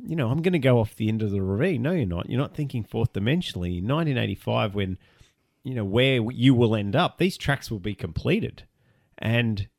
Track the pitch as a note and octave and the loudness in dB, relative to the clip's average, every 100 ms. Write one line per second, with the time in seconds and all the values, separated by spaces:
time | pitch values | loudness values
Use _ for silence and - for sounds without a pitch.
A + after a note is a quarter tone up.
0 | - D#3+ A#2 C#3 E3+ F3+ C3 B2 A2 - | -6 -2 0 0 2 2 4 4 2 0
1 | A2 A2 G#2+ G2 F#2+ G2 E3 D3 B2 F3+ | 0 0 0 0 0 0 0 0 -2 0
2 | G#2 E2+ - A#2+ C3+ - D3 B2 G#2 A2+ | -2 -2 -2 -2 -2 -4 -6 -6 -6 -2
3 | A2+ - G2+ E3 F3+ F#2 F2 F2 F#2+ D3 | -2 -2 0 0 -2 -4 -4 -2 -2 0
4 | E3 B2+ G#2+ F#2+ - A2+ A2+ G2 F#2+ F#2 | 0 0 -2 -4 -2 0 0 -2 -4 -4
5 | _ _ _ _ _ _ - B2+ G2+ G#2+ | _ _ _ _ _ _ -8 -4 0 2
6 | C3 C3 A2 B2 B2 B2 A#2+ A2 G2+ G#2+ | 4 4 0 4 4 6 4 2 0 0
7 | F3 - F3 - - C#3 - A2 F#2+ G#2 | 0 0 -2 -2 -2 -4 -4 -8 -6 -8
8 | E2+ E2 - G#3 F#3 - - _ _ _ | -8 -4 -2 0 -2 -10 -20 _ _ _
9 | _ - G#2+ A#2 A#2 G#2 G2+ | _ -8 -2 2 2 0 -4